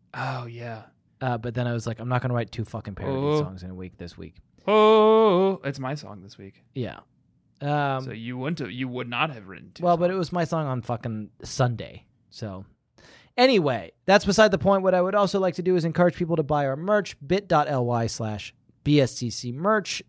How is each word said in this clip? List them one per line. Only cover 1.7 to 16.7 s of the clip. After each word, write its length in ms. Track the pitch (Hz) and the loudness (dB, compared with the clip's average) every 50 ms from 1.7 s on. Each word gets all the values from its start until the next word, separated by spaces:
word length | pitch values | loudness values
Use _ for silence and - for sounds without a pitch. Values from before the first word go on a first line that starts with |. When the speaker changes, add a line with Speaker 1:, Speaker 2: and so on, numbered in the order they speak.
| 120 | -2
Speaker 2:
was 120 | 117 - | -4 -4
like, 140 | 120 110 - | -6 -8 -6
"I'm 80 | 113 123 | -4 -2
not 120 | 127 123 131 | -2 -2 -2
gonna 100 | 127 123 | -2 -2
write 180 | 120 117 - | -2 -4 -4
two 120 | - - 107 | -6 -8 -8
fucking 300 | - - 110 - 107 98 | -8 -8 -10 -10 -10 -10
parody 220 | - - 139 135 131 | -8 -6 -4 -4 -2
Speaker 1:
Oh. 200 | 139 147 151 151 | -2 0 0 0
Speaker 2:
songs 200 | 147 92 95 92 | -2 -4 -6 -10
in 80 | 90 90 | -12 -12
a 60 | 92 | -12
week 220 | 92 92 90 - | -12 -12 -14 -12
this 200 | - 87 85 - | -14 -14 -14 -14
week." 180 | - 87 85 - _ - _ _ _ - | -14 -16 -16 -18 _ -20 _ _ _ -2
Speaker 1:
Oh, 920 | - 208 214 214 214 220 220 214 220 220 220 220 214 185 180 190 196 190 - - | 2 4 6 8 8 8 8 6 6 6 6 6 6 4 4 2 2 0 -2 -4
it's 160 | 139 143 147 | -6 -6 -6
my 140 | 131 127 147 | -6 -6 -6
song 260 | 147 - 98 101 98 90 | -8 -10 -14 -16 -16 -18
this 140 | 101 - | -20 -20
week. 260 | - 101 98 - _ _ _ - | -18 -18 -20 -20 _ _ _ -8
Speaker 2:
Yeah. 260 | 135 117 92 57 - - _ _ _ _ _ _ _ _ _ _ - | -8 -6 -8 -8 -12 -18 _ _ _ _ _ _ _ _ _ _ -8
Um, 440 | 143 143 147 147 143 139 135 131 131 | -4 -2 -2 0 0 -2 -2 -4 -6
Speaker 1:
So 60 | 131 110 | -8 -10
you 240 | 110 113 120 127 | -10 -10 -10 -8
wouldn't 220 | 127 131 147 175 - | -6 -4 -4 -4 -4
have, 120 | 135 95 | -6 -6
you 160 | 98 123 131 | -6 -6 -6
would 220 | 127 123 123 120 120 | -6 -6 -8 -8 -6
not 220 | 120 120 151 160 | -4 -2 -2 -4
have 160 | 139 113 98 | -4 -8 -14
written 240 | 95 92 - - - - | -16 -16 -18 -18 -18 -10
two 100 | - 170 | -2 0
Speaker 2:
well, 140 | 175 175 | 2 2
but 80 | 165 175 | 2 2
Speaker 1:
songs. 100 | 180 185 | 0 0
Speaker 2:
it 20 | |
was 140 | 190 170 - | -2 -4 -2
my 140 | 180 175 165 | -2 -2 -2
song 200 | 135 175 160 156 | -2 -2 -2 -2
on 160 | 139 127 123 | -2 -4 -4
fucking 480 | 113 - 120 110 - 120 110 107 107 - _ - - | -4 -4 -6 -4 -4 -6 -6 -8 -10 -12 _ -16 -14
Sunday. 640 | - - - 131 123 117 104 92 - - - _ _ _ _ _ _ | -6 -2 0 0 0 0 -4 -8 -12 -16 -20 _ _ _ _ _ _
So 340 | - - 113 101 95 92 92 - _ _ _ _ _ _ - - - - _ _ - | -16 -12 -12 -10 -10 -12 -14 -18 _ _ _ _ _ _ -20 -20 -20 -20 _ _ 0
anyway, 560 | - 247 262 254 196 156 139 123 107 85 82 - _ _ | 4 4 6 6 4 4 2 0 -2 -6 -10 -16 _ _
that's 200 | - 190 208 - | 4 4 4 4
beside 260 | 196 185 220 220 214 | 4 4 6 6 6
the 60 | 190 | 4
point. 260 | 175 - 190 196 190 185 | 2 2 2 2 4 4
What 100 | 190 180 | 4 4
I 80 | 180 | 4
would 140 | 180 190 202 | 2 2 2
also 240 | 208 202 180 - 196 | 2 2 2 2 0
like 160 | 190 180 175 | 0 0 0
to 60 | - 175 | 0 0
do 120 | 185 185 | 2 2
is 100 | 175 160 | 2 2
encourage 300 | 170 156 175 180 180 - | 0 2 4 4 4 4
people 200 | - 180 160 170 | 0 -2 0 0
to 80 | 160 147 | 0 0
buy 220 | 139 151 147 143 | 0 0 0 0
our 100 | 135 | 0